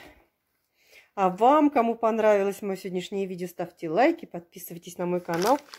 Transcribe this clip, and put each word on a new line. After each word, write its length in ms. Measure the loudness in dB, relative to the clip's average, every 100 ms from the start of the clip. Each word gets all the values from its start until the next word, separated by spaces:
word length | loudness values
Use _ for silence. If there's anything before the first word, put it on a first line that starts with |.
| -16 -20 _ _ _ _ _ _ _ _ _ -2
А 140 | -2
вам, 400 | 2 4 6 4
кому 260 | 2 0 0
понравилось 680 | -2 2 4 4 2 -4
моё 160 | -6 -8
сегодняшнее 480 | -6 -8 -6 -6 -6
видео, 220 | -8 -10
ставьте 420 | -8 -12 -10 -4
лайки, 360 | 2 2 2 -6
подписывайтесь 720 | -16 -16 -20 -18 -18 -16 -8
на 80 | -4
мой 140 | -4
канал, 400 | -4 -2 0 0 -4